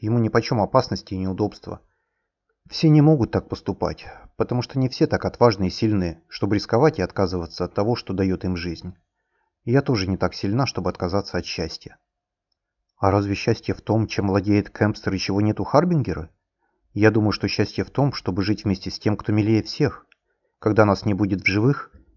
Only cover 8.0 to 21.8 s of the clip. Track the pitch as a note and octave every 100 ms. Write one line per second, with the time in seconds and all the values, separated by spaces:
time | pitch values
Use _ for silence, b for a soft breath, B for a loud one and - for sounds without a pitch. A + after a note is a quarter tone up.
8 | - G2 F#2+ F2+ F#2 F2+ F2 D#2+ F2+ -
9 | _ _ _ _ _ _ - C3 C3+ A2+
10 | F#2 F#2 F#2 - G2 A2+ C3 - F2+ -
11 | F2+ G2 - F2+ - - E2 - - -
12 | _ _ _ _ _ _ _ _ _ -
13 | G2 G2+ G2+ G2 - A2+ - - - A2
14 | G2+ - G2 G2 G2 G2+ F#2+ - G#2+ G#2
15 | - F#2+ - G2 G#2+ G#2 F#2+ C#3 F3 E3
16 | G#2 D#2+ E2 _ _ _ _ _ _ G#2
17 | G#2+ A2 G#2+ F#2+ G2+ - G#2 - F#2+ -
18 | C#3 - - F#2 F#2+ G#2 G#2+ F#2 F#2 -
19 | G#2+ G#2 - G#2+ G#2 A2 G2+ - C#3 -
20 | _ _ _ _ _ - G#2+ G#2 G#2 F#2+
21 | A2 G2 G2+ F#2+ - G2 A#2+ C#3